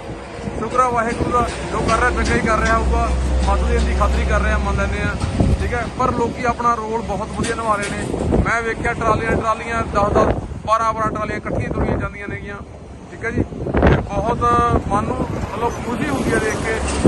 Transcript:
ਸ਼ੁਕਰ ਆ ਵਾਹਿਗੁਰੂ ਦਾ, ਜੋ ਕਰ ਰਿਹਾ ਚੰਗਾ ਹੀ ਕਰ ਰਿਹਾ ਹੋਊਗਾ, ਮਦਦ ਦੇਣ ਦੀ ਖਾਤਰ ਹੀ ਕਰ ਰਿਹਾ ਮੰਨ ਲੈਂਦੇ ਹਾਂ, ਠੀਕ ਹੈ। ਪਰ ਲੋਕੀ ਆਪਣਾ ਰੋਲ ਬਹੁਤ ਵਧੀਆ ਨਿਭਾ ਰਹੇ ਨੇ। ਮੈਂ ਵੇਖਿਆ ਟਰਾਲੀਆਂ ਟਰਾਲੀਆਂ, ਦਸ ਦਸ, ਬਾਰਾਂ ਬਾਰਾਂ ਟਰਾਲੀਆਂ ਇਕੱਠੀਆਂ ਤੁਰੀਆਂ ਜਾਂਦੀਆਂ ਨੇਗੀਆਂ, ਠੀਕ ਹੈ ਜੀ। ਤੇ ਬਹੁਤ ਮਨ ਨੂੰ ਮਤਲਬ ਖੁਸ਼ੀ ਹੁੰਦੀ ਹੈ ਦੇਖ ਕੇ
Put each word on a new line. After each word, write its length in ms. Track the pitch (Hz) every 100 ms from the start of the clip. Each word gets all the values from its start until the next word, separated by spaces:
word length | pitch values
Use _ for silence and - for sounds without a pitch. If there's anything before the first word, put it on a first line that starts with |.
| - - - - 202 220
ਸ਼ੁਕਰ 220 | 220 247
ਆ 80 | 254
ਵਾਹਿਗੁਰੂ 400 | 240 226 233 -
ਦਾ, 140 | 240 233 - -
ਜੋ 60 | 208 226
ਕਰ 100 | 226
ਰਿਹਾ 120 | -
ਚੰਗਾ 240 | 220 226
ਹੀ 60 | 233 233
ਕਰ 120 | 220
ਰਿਹਾ 200 | 220 226
ਹੋਊਗਾ, 300 | 185 190 226 - - - 185
ਮਦਦ 200 | 196 185
ਦੇਣ 160 | -
ਦੀ 100 | - -
ਖਾਤਰ 200 | 208 -
ਹੀ 60 | -
ਕਰ 120 | -
ਰਿਹਾ 180 | - -
ਮੰਨ 180 | 202 202
ਲੈਂਦੇ 260 | 196 202
ਹਾਂ, 120 | 208 190 - - - -
ਠੀਕ 140 | 190
ਹੈ। 100 | 240 220 -
ਪਰ 140 | 247
ਲੋਕੀ 320 | 247 233 -
ਆਪਣਾ 300 | 247 240 240
ਰੋਲ 280 | 233 220 226
ਬਹੁਤ 260 | 196 190 220 208
ਵਧੀਆ 180 | 233 226
ਨਿਭਾ 200 | 226 202
ਰਹੇ 140 | 202
ਨੇ। 520 | 208 - - - -
ਮੈਂ 160 | - 226
ਵੇਖਿਆ 300 | 226 226 240
ਟਰਾਲੀਆਂ 440 | 233 226 214 233 226
ਟਰਾਲੀਆਂ, 460 | 226 226 233 233 226
ਦਸ 180 | 208 202
ਦਸ, 200 | 214 214 - - - -
ਬਾਰਾਂ 260 | 220 226
ਬਾਰਾਂ 160 | 220 214
ਟਰਾਲੀਆਂ 260 | 214 208 214
ਇਕੱਠੀਆਂ 340 | - 185 -
ਤੁਰੀਆਂ 260 | 202 202 196
ਜਾਂਦੀਆਂ 300 | 196 196 202
ਨੇਗੀਆਂ, 280 | 202 202 202 - - - - -
ਠੀਕ 140 | -
ਹੈ 60 | 233
ਜੀ। 120 | 240
ਤੇ 540 | - - - - - - -
ਬਹੁਤ 340 | 202 214 233 240 240 240 226 -
ਮਨ 160 | 202
ਨੂੰ 160 | 214 247
ਮਤਲਬ 500 | - - - 202 240 - 226
ਖੁਸ਼ੀ 220 | 233 302
ਹੁੰਦੀ 240 | 269 220
ਹੈ 60 | 226
ਦੇਖ 200 | 220 208
ਕੇ 140 | 214 220 - -